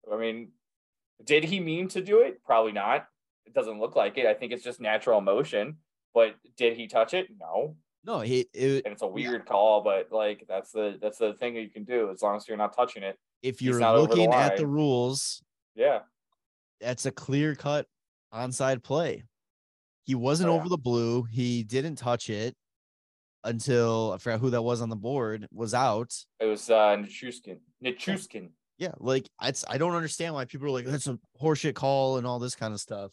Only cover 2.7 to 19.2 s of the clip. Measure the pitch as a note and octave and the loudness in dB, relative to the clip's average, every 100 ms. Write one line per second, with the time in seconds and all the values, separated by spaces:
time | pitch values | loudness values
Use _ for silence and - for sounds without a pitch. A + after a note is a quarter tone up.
2.7 | G#2 G2+ C#3 - _ _ _ _ C3+ A2 | 0 0 0 -2 _ _ _ _ -4 -4
3.7 | G#2+ A2+ C3+ G2+ A#2 A#2 G#2+ A#2+ A#2+ B2 | -4 -2 2 0 2 2 2 -2 -8 -10
4.7 | A#2+ A2 A2 B2 G#2+ G2 G#2 D3+ G#2+ A2+ | -6 -2 0 4 2 4 2 0 -2 -4
5.7 | D#3 _ _ _ A#2 A2+ - _ - A#2+ | -8 _ _ _ 4 4 2 _ 0 0
6.7 | A2+ A2 B2 A2+ F#3 F#3 G#2 D#2+ F#2 D3 | 0 -2 0 2 0 -4 -12 -4 -4 -4
7.7 | D#3 _ _ F#3+ G3+ A2+ B2+ B2 G#2 C3 | -8 _ _ -8 -6 0 0 -2 -2 0
8.7 | C3+ G#2 G#2 G#2 G2 B2 A#2+ - G2+ G#2+ | 0 -4 -6 -6 -4 -4 -6 0 4 6
9.7 | G#2+ G#2+ G2 F#2 A2 G#2+ G#2 - F#2+ - | 6 4 0 0 -2 -2 -4 -8 -8 -6
10.7 | A2 G#2 F2+ G#2 - A2 G#2 B2 A#2 G#2+ | -4 -4 -4 -8 -2 -4 -2 -6 -6 -10
11.7 | A2 G#2 B2 G#2 F#2+ G#2 G#2 - G#2+ G#2 | -12 -4 -2 -2 -2 -2 -2 -6 -4 -2
12.7 | - A#2+ A2 G2 - _ _ C3 B2+ B2+ | 0 -2 -2 -10 -10 _ _ -8 -4 0
13.7 | A#2+ A#2 A2+ A2+ A#2 A2+ B2 A#2 - D3 | 4 6 6 6 6 6 6 4 2 0
14.7 | D3 D3+ B2 B2 C3+ - - _ _ _ | 2 2 2 0 -2 -6 -8 _ _ _
15.7 | A2 C3+ A#2 - _ _ _ _ _ _ | 0 2 2 -4 _ _ _ _ _ _
16.7 | _ A2+ B2 C3+ - - C#3 D#3 C#3+ C#3+ | _ -8 -4 -6 -6 -2 0 0 -2 -2
17.7 | D3 - _ _ _ _ A2 B2+ B2 C3+ | -2 -4 _ _ _ _ -8 -6 -2 0
18.7 | B2+ - C#3+ D#3+ C#2 | 0 -2 -2 -2 -6